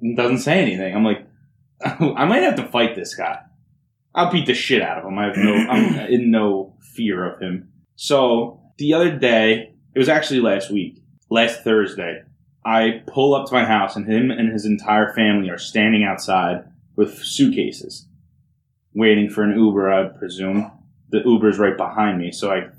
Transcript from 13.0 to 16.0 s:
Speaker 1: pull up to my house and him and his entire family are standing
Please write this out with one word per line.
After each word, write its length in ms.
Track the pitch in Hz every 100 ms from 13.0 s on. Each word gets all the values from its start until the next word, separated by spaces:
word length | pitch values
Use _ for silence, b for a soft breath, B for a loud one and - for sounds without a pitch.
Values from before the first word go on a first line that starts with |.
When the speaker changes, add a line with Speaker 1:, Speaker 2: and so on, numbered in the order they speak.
| -
Speaker 1:
pull 300 | 135 139 139
up 100 | 135
to 60 |
my 100 | 127
house 320 | 110 107 98 110
and 120 | 107
him 240 | 110 131
and 200 | 117 113
his 140 | 110 107
entire 480 | 101 - 107 107
family 380 | - 107 104 95
are 80 | 87
standing 440 | - 110 107 110